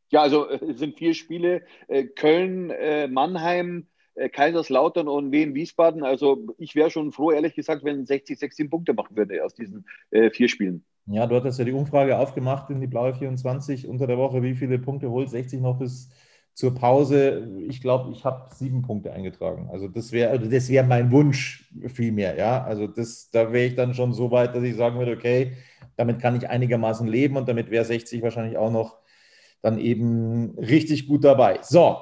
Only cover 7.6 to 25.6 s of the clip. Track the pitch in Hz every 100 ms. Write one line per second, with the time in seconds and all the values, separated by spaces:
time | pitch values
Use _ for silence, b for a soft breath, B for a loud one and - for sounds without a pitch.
7.6 | 143 147 143 143 127 139 - 135 143 -
8.6 | 147 165 170 110 - 107 101 90 90 -
9.6 | 104 104 B B _ 110 113 - 120 -
10.6 | 95 85 - _ 101 104 120 123 131 127
11.6 | 120 135 143 143 139 113 139 151 127 139
12.6 | - 135 131 117 127 131 135 127 127 139
13.6 | 143 131 - 127 131 123 131 127 127 127
14.6 | 131 127 127 139 131 123 135 117 131 135
15.6 | 127 127 127 - - b b b b -
16.6 | 127 127 120 139 135 143 139 87 113 95
17.6 | 110 123 127 127 127 117 131 131 - -
18.6 | 131 127 127 104 - 90 92 - 90 85
19.6 | 85 92 98 113 110 117 117 127 110 127
20.6 | 127 131 127 120 120 139 147 127 - -
21.6 | _ - 123 - 117 104 92 78 107 127
22.6 | 127 104 104 120 113 - - 113 113 123
23.6 | 127 127 123 123 123 113 120 123 120 123
24.6 | 123 110 120 120 123 113 120 123 127 B